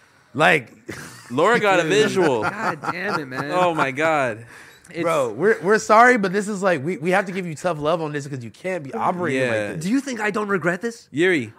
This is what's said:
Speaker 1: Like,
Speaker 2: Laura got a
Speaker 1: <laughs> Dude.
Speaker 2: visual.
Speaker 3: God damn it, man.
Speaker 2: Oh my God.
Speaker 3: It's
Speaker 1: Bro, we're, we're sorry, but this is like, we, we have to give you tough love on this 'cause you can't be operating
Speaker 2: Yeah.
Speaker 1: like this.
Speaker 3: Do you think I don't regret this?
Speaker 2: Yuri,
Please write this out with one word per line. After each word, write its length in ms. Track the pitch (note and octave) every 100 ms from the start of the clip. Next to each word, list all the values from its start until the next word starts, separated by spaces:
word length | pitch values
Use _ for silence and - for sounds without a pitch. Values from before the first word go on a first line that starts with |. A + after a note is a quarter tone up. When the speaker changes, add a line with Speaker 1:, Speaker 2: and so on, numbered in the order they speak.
| _ _ _
Speaker 1:
Like, 400 | - E3+ D#3+ A2+ - - - - - -
Speaker 2:
Laura 280 | B2 F#3 A#3
got 200 | G3+ F#3
a 40 |
Speaker 1:
<laughs> 0 |
Dude. 80 | D#3+
Speaker 2:
visual. 500 | G3+ G#3+ F#3+ E3 A#2+
Speaker 3:
God 360 | - G#3 F#3 D#3+ -
damn 280 | F3 - E3
it, 60 | C3
man. 240 | B2+ C#3+
Speaker 2:
Oh 220 | F3+ F3+
my 180 | D#3+ C3+
God. 540 | C3 D#3+ D3+ C3 A2 A#2 - - - -
Speaker 3:
It's 100 | E3
Speaker 1:
Bro, 320 | E3+ D#3+ B2
we're, 260 | G#2+ G3 -
we're 160 | E3 G#3+
sorry, 400 | - G#3+ B3 B3
but 120 | G3
this 160 | F#3+ G3+
is 140 | G3+
like, 220 | G3 D#3+ C#3+
we, 120 | F#3
we 120 | E3
have 160 | F#3 G3
to 60 |
give 160 | F#3 F3
you 80 | D3+
tough 240 | F3+ D#3
love 240 | D3 E3+
on 80 | D#3
this 140 | D3 C#3
'cause 160 | C3+
you 80 | A2+
can't 320 | - F#3 F3+
be 100 | C#3
operating 480 | A3 B2+ F3+ E3+ C3
Speaker 2:
Yeah. 60 | B2+
Speaker 1:
like 280 | A2 G#2 D#3+
this. 60 | F3
Speaker 3:
Do 40 |
you 100 | C4+
think 220 | C4+ A#3
I 80 | G#3
don't 180 | G#3+ G#3
regret 340 | G3 E3 F#3
this? 280 | A#3 A3+ -
Speaker 2:
Yuri, 400 | C#3 F3+ E3 A2